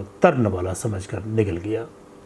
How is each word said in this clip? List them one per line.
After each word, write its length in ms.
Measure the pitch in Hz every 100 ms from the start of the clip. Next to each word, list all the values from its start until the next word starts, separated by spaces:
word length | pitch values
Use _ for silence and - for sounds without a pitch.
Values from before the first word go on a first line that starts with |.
| 98 -
तरन 240 | 180 135 107
वाला 260 | 92 92
समझकर 500 | 92 120 98 92 101 104
निगल 300 | 110 101 85
गया। 260 | 101 110 117 - - -